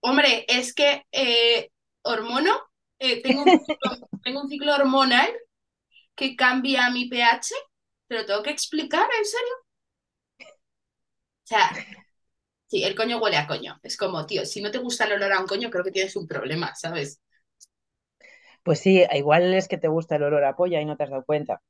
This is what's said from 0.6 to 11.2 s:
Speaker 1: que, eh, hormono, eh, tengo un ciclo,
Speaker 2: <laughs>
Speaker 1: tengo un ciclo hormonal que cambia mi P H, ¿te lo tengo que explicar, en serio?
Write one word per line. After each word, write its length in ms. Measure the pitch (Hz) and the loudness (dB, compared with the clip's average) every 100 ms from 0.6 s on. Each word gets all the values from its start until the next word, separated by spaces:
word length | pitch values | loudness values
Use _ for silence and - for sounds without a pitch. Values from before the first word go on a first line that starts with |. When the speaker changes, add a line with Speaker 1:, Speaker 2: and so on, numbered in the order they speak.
| 247 | -2
Speaker 1:
que, 300 | - 285 285 _ | 2 2 2 _
eh, 580 | - 254 233 233 233 - _ _ _ | -4 0 4 4 2 -2 _ _ _
hormono, 500 | - 220 233 247 330 453 - _ _ _ | -4 -4 -2 0 2 0 -4 _ _ _
eh, 240 | 254 240 | -4 -2
tengo 220 | 262 262 | 0 4
un 80 | 285 | 8
ciclo, 380 | 359 - 302 - | 6 4 -4 -4
Speaker 2:
<laughs> 320 | 247 - 196 | -6 -14 -10
Speaker 1:
tengo 200 | - 269 | -8 -8
un 60 | 277 | -8
ciclo 260 | 285 294 | -6 0
hormonal 560 | 285 277 269 262 247 453 - - _ _ _ _ _ _ - | 2 4 4 4 4 2 -2 -16 _ _ _ _ _ _ -8
que 200 | 269 254 | -8 0
cambia 540 | 254 254 262 262 247 | 2 2 0 2 0
mi 180 | 247 247 | 0 -4
P 140 | 247 | 2
H, 300 | 240 - - 508 - _ _ _ _ | 2 2 -2 -8 -12 _ _ _ _
¿te 80 | 233 | -8
lo 100 | 208 | -4
tengo 160 | 202 | -4
que 60 | 208 | -4
explicar, 580 | 294 - 311 294 320 453 466 | -6 -4 -4 -2 0 0 0
en 60 | 415 | -2
serio? 280 | 466 480 494 _ _ _ _ _ _ _ _ 622 _ _ _ _ _ _ _ | -4 -6 -8 _ _ _ _ _ _ _ _ -20 _ _ _ _ _ _ _